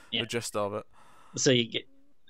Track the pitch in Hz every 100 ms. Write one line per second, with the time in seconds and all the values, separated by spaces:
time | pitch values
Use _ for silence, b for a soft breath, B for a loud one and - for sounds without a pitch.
0 | B 117 113 117 - 104 101 104 - -
1 | b b b 135 147 123 113 120 - -
2 | - - -